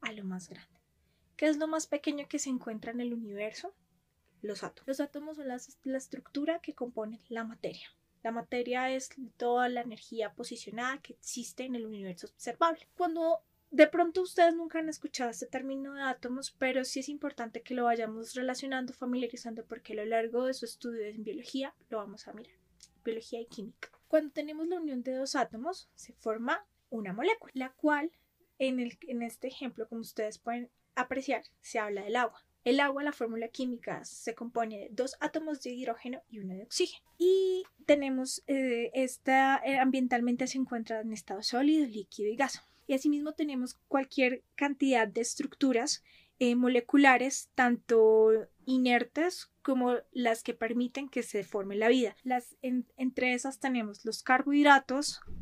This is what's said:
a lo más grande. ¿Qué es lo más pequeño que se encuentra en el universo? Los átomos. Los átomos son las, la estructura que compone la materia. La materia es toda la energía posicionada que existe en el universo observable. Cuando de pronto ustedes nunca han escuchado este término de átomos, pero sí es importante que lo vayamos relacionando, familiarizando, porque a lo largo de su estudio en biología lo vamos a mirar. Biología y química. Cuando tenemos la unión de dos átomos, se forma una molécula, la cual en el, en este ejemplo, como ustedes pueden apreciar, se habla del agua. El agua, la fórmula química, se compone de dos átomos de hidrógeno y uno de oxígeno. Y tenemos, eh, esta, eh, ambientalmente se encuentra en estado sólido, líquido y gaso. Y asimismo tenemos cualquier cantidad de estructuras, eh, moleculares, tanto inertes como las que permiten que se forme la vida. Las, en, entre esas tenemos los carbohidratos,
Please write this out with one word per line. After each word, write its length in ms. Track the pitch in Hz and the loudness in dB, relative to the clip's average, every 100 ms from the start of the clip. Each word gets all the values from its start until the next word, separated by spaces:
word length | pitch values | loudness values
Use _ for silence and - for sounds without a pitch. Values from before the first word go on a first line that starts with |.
a 100 | 233 | -12
lo 120 | 214 | -10
más 260 | 190 185 175 | -8 -8 -12
grande. 300 | 180 - _ _ _ _ _ _ - | -18 -20 _ _ _ _ _ _ 0
¿Qué 120 | 302 | 2
es 100 | 294 | 2
lo 100 | 311 | 0
más 200 | 311 - | -2 -2
pequeño 400 | 285 302 285 277 | -4 -2 -4 -4
que 120 | 294 | -6
se 100 | 277 | -4
encuentra 420 | 254 233 220 233 | -4 -6 -10 -8
en 100 | 240 | -6
el 120 | 240 | -4
universo? 600 | 233 214 202 214 - 359 - _ _ _ _ _ _ | -6 -8 -6 -6 -8 -12 -14 _ _ _ _ _ _
Los 220 | 214 202 | -8 -6
átomos. 240 | - - - | -8 -10 -6
Los 120 | 269 | -4
átomos 380 | 285 285 302 302 | -4 -6 -12 -10
son 100 | 269 | -8
las, 300 | 247 - - | -8 -12 -12
la 140 | 269 262 | -6 -6
estructura 600 | - 269 - 285 302 339 | -6 -16 -10 -6 -2 -4
que 140 | - | -6
compone 480 | - 247 220 214 226 - | -8 -8 -6 -8 -10 -10
la 140 | 226 | -8
materia. 440 | 226 233 - - - _ _ _ | -8 -8 -8 -10 -16 _ _ _
La 80 | 226 | -6
materia 600 | 233 233 247 240 254 254 | -6 -4 -4 -2 0 0
es 180 | 262 262 - 240 - | -2 -6 -12 -14 -4
toda 300 | 240 240 247 | 0 2 2
la 140 | 247 | 0
energía 520 | 240 214 - 226 208 | -6 -10 -12 -6 -6
posicionada 640 | - 240 233 - 214 247 277 | -6 -10 -10 -12 -6 -6 -6
que 120 | - | -12
existe 500 | - - 247 240 - | -18 -12 -10 -10 -10
en 120 | 262 240 | -8 -6
el 100 | 220 | -8
universo 420 | 208 190 180 - | -10 -10 -10 -14
observable. 600 | - 247 233 339 330 - - | -14 -8 0 2 0 -8 -2
Cuando 440 | 349 330 330 330 _ _ _ | -2 0 0 0 _ _ _
de 160 | 294 302 | 8 8
pronto 340 | 339 339 370 | 8 0 0
ustedes 320 | 370 - 339 | -2 6 6
nunca 260 | 330 330 330 | 4 -4 -6
han 100 | 320 | -6
escuchado 400 | 302 302 - 240 | -6 -8 -6 -6
este 160 | 226 254 | -6 -8
término 480 | 262 269 269 277 | -8 -6 -8 -8
de 80 | 277 | -6
átomos, 520 | 269 254 247 254 - - | -6 -6 -6 -8 -10 -4
pero 240 | 262 262 | 0 0
sí 160 | 254 269 | -2 -6
es 100 | 262 | -6
importante 520 | 294 285 - 226 226 | -6 -8 -6 -10 -10
que 120 | - | -6
lo 120 | 254 240 | 0 2
vayamos 500 | 233 220 220 226 254 | 2 -2 -6 -10 -6
relacionando, 580 | 254 254 269 262 254 | -4 -4 -4 -6 -6
familiarizando, 720 | - 247 247 240 247 233 226 - | -6 -4 -2 -4 -6 -12 -12 -12
porque 280 | 226 - | -14 -10
a 20 | 214 | -8
lo 100 | 220 | -2
largo 400 | 226 226 240 262 | 0 0 -2 -2
de 80 | |
su 120 | 262 226 | -2 -8
estudio 400 | - 240 233 214 | -10 -10 -8 -8
en 180 | 220 | -8
biología 500 | 214 214 240 269 269 - - | -8 -10 -8 -6 -6 -10 -10
lo 80 | 220 | -8
vamos 300 | 196 202 - | -8 -12 -16
a 60 | |
mirar. 200 | 214 233 _ _ _ - _ | -18 -18 _ _ _ -20 _
Biología 380 | 233 226 - 233 | -6 -6 -6 -10
y 40 | 233 | -10
química. 440 | - 208 - - _ - | -12 -12 -12 -18 _ 2
Cuando 240 | 311 302 | 2 2
tenemos 360 | - 294 311 330 | -6 -8 -6 -4
la 120 | 359 | -2
unión 220 | 311 254 | -4 -4
de 120 | 247 254 | -4 -4
dos 200 | 269 277 | -2 -2
átomos, 540 | 226 220 302 381 - _ | -2 -4 -8 -8 -12 _
se 180 | - | -20
forma 540 | - 226 220 240 339 - _ - | -10 -6 -4 -2 -4 -6 _ -12
una 240 | 226 196 | -8 -6
molécula, 380 | 202 339 453 - 262 | -2 0 -2 -4 -8
la 160 | 262 | -8
cual 400 | _ 302 294 320 _ _ _ _ - | _ 0 2 -2 _ _ _ _ -4
en 200 | 262 254 | -2 0
el, 200 | 240 - 339 | -4 -8 -10
en 160 | 240 | -6
este 240 | 233 - 254 | -6 -8 -10
ejemplo, 400 | - 254 - 226 | -8 -10 -8 -8
como 140 | 226 | -8
ustedes 360 | - - 214 - | -10 -6 -6 -6
pueden 320 | 233 240 247 _ _ | -8 -6 -8 _ _
apreciar, 500 | - 254 262 262 247 - _ | -4 -2 -2 -2 -4 -4 _
se 180 | - 233 | -6 -4
habla 240 | 208 196 | -2 -4
del 140 | 208 247 | -2 0
agua. 280 | 233 - _ _ | 0 -2 _ _
El 160 | 240 277 | 2 4
agua, 220 | 285 277 | 4 2
la 120 | 294 | -4
fórmula 340 | 285 226 226 233 | -2 -4 -4 -6
química, 560 | - 254 240 - 165 - | -4 -6 -4 -6 -8 -10
se 300 | - - 226 | -12 -10 -8
compone 420 | 233 233 220 214 | -6 -4 -4 -6
de 120 | - | -10
dos 240 | 220 262 - | -4 -4 -2
átomos 440 | 294 320 311 285 | -4 -4 -4 -6
de 80 | 247 | -6
hidrógeno 500 | 247 254 233 247 262 - | -6 -6 -6 -6 -10 -12
y 100 | 220 | -12
uno 140 | 190 | -10
de 100 | 185 | -10
oxígeno. 400 | 220 - 359 - _ - | -6 -2 -2 -4 _ 2
Y 460 | 349 381 381 370 370 _ - | 4 6 4 0 -4 _ 4
tenemos, 560 | 294 277 262 262 - - | 4 4 -2 -4 -6 -4
eh, 460 | 269 262 233 233 | -2 0 -2 -2
esta, 640 | 262 254 - - 262 269 269 269 | -2 -4 -2 2 4 6 2 2
eh, 140 | 269 | 2
ambientalmente 640 | 262 262 254 240 240 240 254 | 2 2 2 2 0 0 -2
se 140 | 262 | -2
encuentra 400 | 262 240 226 220 | -4 -4 -6 -6
en 120 | 220 | -6
estado 300 | 214 - 196 | -8 -8 -6
sólido, 460 | - 247 285 311 269 | -2 2 4 4 2
líquido 420 | 208 185 - 208 | -2 -10 -4 -2
y 60 | 233 | 0
gaso. 260 | 262 - - _ - | 0 -2 -16 _ -2
Y 80 | |
asimismo 400 | 269 302 294 302 | 0 2 0 -2
tenemos 460 | 302 302 262 247 - - | -4 -4 -2 -4 -8 -2
cualquier 560 | 269 269 - 254 254 _ | -2 0 2 2 2 _
cantidad 540 | - 285 277 269 240 214 | -2 -2 2 4 4 4
de 140 | 233 | 0
estructuras, 840 | 233 - 285 - 269 233 285 - _ - _ - | -2 -2 -6 0 2 4 2 -4 _ -20 _ 0
eh, 180 | 247 240 | 4 4
moleculares, 920 | 247 247 240 285 277 247 262 - - - | 6 4 6 8 10 8 4 -2 -4 2
tanto 920 | 247 240 - 226 220 220 220 220 - _ - | 4 4 4 8 8 10 8 6 2 _ 0
inertes 880 | 262 254 240 240 285 349 - - _ | 2 4 4 2 0 0 -2 -12 _
como 340 | - 254 247 240 - | 0 2 4 2 -2
las 320 | - 247 233 | 0 0 0
que 100 | - | -2
permiten 560 | 233 226 240 247 - 277 | -4 -2 0 -2 -4 -6
que 140 | 254 | -4
se 200 | 233 208 | -4 -4
forme 320 | 190 - 196 202 | -4 -4 -4 2
la 120 | 226 | 6
vida. 280 | 262 233 - | 6 4 -2
Las, 340 | 254 247 - - | -4 -4 -4 -10
en, 240 | 254 247 240 - | -4 -2 -4 -4
entre 360 | 254 254 254 | -4 0 0
esas 260 | 247 269 - | 0 -2 -4
tenemos 440 | 269 247 214 202 220 | -2 -2 -4 -6 -8
los 160 | - | -4
carbohidratos, 960 | - 262 285 285 294 277 - 262 294 - - - | 2 2 4 6 10 8 6 -2 -2 -6 -10 -10